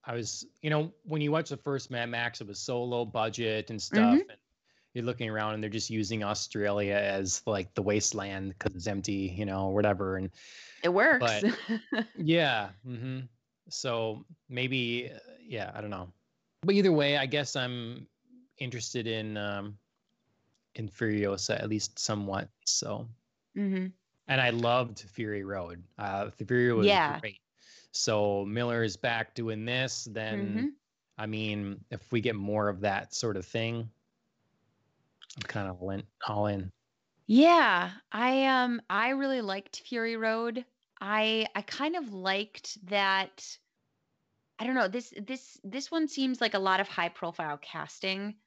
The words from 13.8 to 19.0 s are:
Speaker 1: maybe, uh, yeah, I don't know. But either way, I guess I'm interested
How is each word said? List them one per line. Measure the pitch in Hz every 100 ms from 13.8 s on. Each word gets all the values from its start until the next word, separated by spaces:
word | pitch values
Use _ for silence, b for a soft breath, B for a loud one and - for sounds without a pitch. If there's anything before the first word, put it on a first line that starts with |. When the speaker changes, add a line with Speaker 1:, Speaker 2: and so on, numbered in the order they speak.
| 131 117 113 110 - - _
Speaker 1:
maybe, | 127 127 131 120 120 123
uh, | - - - -
yeah, | 113 95
I | -
don't | 107
know. | 95 90 _ _ _ _ _
But | 175 202
either | 190
way, | 156 143 143
I | 135
guess | 147 139 139
I'm | 123 123 117 123 123 _ _ - _ _
interested | 127 120 - 123